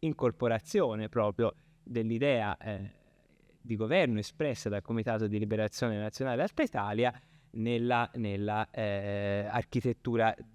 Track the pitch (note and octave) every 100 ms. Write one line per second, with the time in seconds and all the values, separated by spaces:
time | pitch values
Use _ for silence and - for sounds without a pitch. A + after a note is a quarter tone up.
0 | E3 D3 B2 - A#2+ A2+ - G#3 C#3+ G#2+
1 | G#2+ B2 G#2 G2 A2+ - _ _ - A#2
2 | A2+ A2+ C#3+ B2 G#2 - G#2+ G2+ G2 -
3 | _ _ _ _ _ _ - G#2+ A2 F3+
4 | D3 G#2+ G2+ - D3+ A#2 A2+ G2+ - A2+
5 | A2 A2 G#2+ G#2 G#2 G#2+ G#2+ - A#2+ G#2
6 | G#2+ - C3+ A#2+ F#3+ - D4 - G2+ G#2+
7 | B2 - - - _ - A2+ A#2 A#2+ A#2+
8 | A#2+ B2 G#2+ G2 G#2 G#2+ G#2+ - G#2+ G2+
9 | G2+ G2+ G2+ G2+ G#2 A2+ - B2 B2 A#2
10 | B2+ A#2 A2+ - -